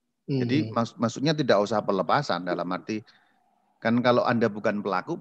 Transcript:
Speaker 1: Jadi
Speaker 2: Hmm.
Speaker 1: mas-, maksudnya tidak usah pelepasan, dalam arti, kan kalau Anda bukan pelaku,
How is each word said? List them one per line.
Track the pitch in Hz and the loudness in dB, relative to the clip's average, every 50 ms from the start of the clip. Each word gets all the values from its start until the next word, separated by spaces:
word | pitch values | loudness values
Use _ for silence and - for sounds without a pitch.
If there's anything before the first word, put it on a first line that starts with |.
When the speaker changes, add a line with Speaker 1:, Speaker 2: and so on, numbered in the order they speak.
| _ _ _ _ _ | _ _ _ _ _
Speaker 1:
Jadi | - 143 131 123 120 123 117 110 110 | -4 -2 -2 0 0 0 0 0 0
Speaker 2:
Hmm. | 110 | -2
Speaker 1:
mas-, | 117 117 110 - - | -2 -2 -2 -4 -4
maksudnya | 117 113 - - 131 156 160 | -4 -4 -2 -2 -2 -2 0
tidak | 151 143 117 113 98 104 | 0 2 2 4 4 4
usah | 101 113 107 | 2 0 -2
pelepasan, | 101 - 98 95 90 82 107 139 143 - 92 87 87 | 0 0 0 0 2 2 2 0 0 0 -4 -4 -2
dalam | 90 87 87 85 90 | -4 -4 -4 -4 -4
arti, | 92 87 - - 110 107 107 _ - _ _ _ _ _ _ _ _ _ _ _ _ _ | -6 -8 -6 -6 -8 -8 -8 _ -20 _ _ _ _ _ _ _ _ _ _ _ _ _
kan | - 117 117 123 120 | 0 0 2 2 4
kalau | 127 120 123 - | 4 4 4 4
Anda | - 120 113 117 110 101 | 2 2 2 2 0 0
bukan | 107 101 113 101 104 98 | 0 -2 -2 -2 -2 -2
pelaku, | 104 92 90 90 - 170 190 | -2 -2 -2 -2 -4 -8 -6